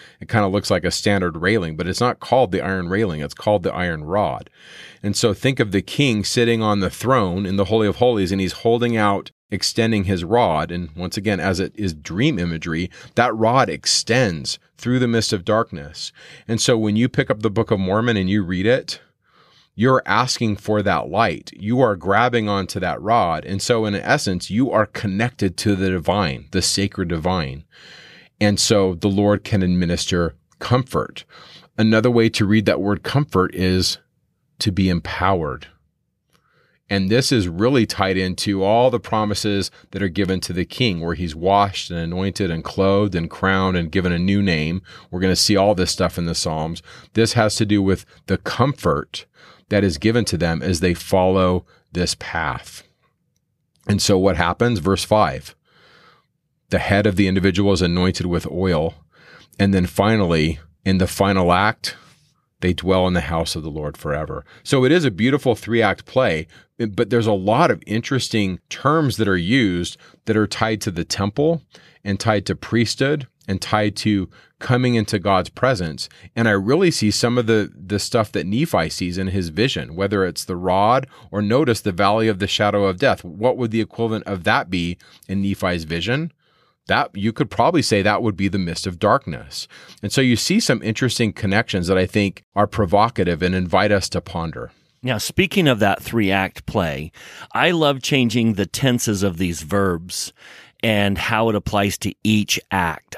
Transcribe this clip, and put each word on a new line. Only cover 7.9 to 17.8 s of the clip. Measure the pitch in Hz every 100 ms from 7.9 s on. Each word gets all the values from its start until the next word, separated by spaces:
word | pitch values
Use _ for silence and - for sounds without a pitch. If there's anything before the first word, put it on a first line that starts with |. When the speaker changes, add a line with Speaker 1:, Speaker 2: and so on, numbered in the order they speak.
| -
Speaker 1:
Holies, | 123 110 90
and | 98
he's | 92
holding | - 117 117 120 113
out, | 104 98 - _ _
extending | 101 - - 113 110
his | 95 92
rod. | 85 117 107 78 82
And | 87 82 78
once | 90 -
again, | 101 95
as | 92 92
it | 92 -
is | 98
dream | 76 - 85 147 107
imagery, | 87 82 85 82 92 - - -
that | 120
rod | 110 110 131 110
extends | 71 - - - 123 113 80 64 - _ _
through | 120 127
the | 123
mist | 113 -
of | 101
darkness. | 87 107 110 85 73 - - - - - -
And | 113
so | - 117
when | 107 104
you | 127
pick | - 131
up | 107
the | 110
Book | 101 110
of |
Mormon | 101